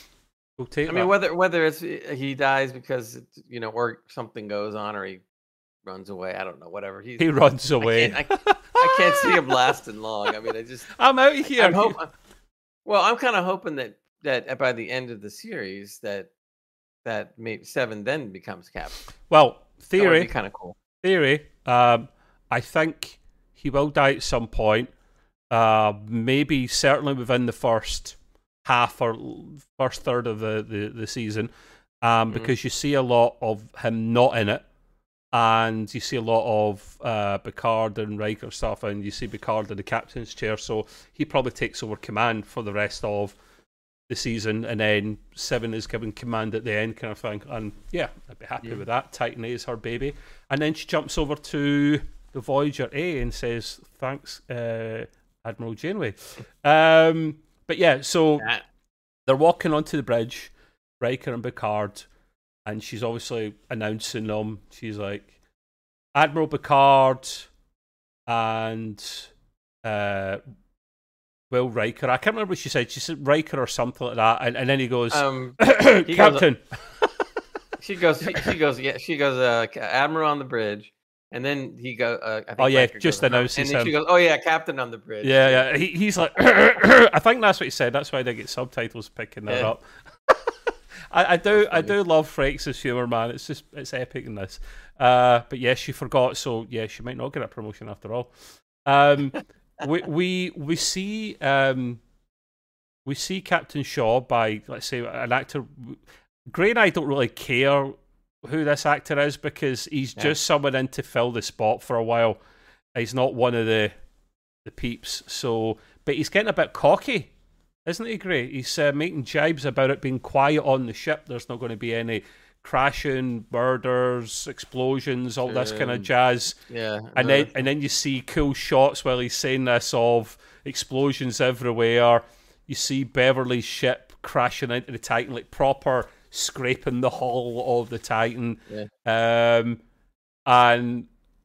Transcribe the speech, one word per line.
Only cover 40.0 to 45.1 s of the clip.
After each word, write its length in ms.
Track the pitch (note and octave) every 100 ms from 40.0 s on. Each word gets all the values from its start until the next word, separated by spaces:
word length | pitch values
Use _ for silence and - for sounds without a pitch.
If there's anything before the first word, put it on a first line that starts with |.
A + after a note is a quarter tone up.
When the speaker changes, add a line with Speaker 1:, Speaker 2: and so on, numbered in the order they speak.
| - B2+ A2+ -
Speaker 1:
chair, 200 | A2 G#2+
so 280 | - A2 - - _
he 120 | - D3
probably 260 | C#3+ B2
takes 300 | - A2+ -
over 120 | A2 G#2
command 500 | - G#2 A#2 A2 G2+
for 160 | -
the 100 | G#2+
rest 300 | G2+ G#2 -
of 320 | G#2+ G#2 G2+ - _ _ _ _ _ _ _
the 60 | A#2+
season, 500 | B2+ A2+ A2 A2 A2+
and 140 | A2
then 380 | G#2+ G#2+ G#2+